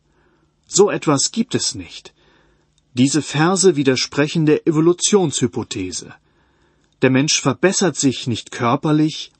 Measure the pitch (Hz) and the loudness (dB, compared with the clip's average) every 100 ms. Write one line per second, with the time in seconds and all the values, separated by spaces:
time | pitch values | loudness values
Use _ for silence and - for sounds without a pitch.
0 | _ _ _ _ _ _ _ - 196 147 | _ _ _ _ _ _ _ 2 2 0
1 | 160 143 - - 226 113 - 104 82 - | 0 0 -2 -4 -4 -4 -6 -8 -12 -18
2 | - _ _ _ _ _ _ _ _ 120 | -20 _ _ _ _ _ _ _ _ 0
3 | 135 160 - 139 160 185 190 147 135 127 | 0 0 -2 0 0 2 2 2 2 0
4 | - - 147 170 151 151 - 156 165 175 | -2 -2 -2 0 2 2 2 2 2 2
5 | - 208 175 - 123 - 104 - 92 87 | 2 2 2 -2 -4 -4 -8 -8 -10 -10
6 | - - _ _ _ _ _ _ _ _ | -14 -20 _ _ _ _ _ _ _ _
7 | 131 131 151 - 147 123 180 190 185 139 | 2 2 2 0 -2 0 0 2 0 0
8 | 139 117 - 107 - - 123 139 160 151 | -2 -2 -4 -6 -8 -6 -2 0 0 0
9 | 156 - - _ | 0 -4 -14 _